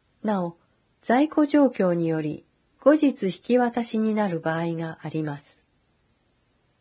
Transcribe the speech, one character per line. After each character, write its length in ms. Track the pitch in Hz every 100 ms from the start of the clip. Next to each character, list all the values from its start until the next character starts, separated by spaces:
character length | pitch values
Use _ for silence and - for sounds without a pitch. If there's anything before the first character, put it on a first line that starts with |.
| _ _
な 200 | 214 202
お、 140 | 175 - _ _ _ _
在 280 | - 247 302
庫 160 | - 294
状 220 | 294 269
況 260 | - 185
に 160 | 170 165
よ 120 | 160
り 220 | 151 - - _ _ _
後 140 | 262 302
日 320 | 285 - 190
引 40 |
き 260 | - - 247
渡 280 | 240 240 233
し 120 | 220
に 160 | 220
な 140 | 214 208
る 140 | 160
場 160 | 160 160
合 160 | 170
が 260 | 165 165 156
あ 60 | 156
り 160 | 156
ま 140 | 151 143
す。 280 | - - _ _ _ _ _ _ _ _ _ _ _ _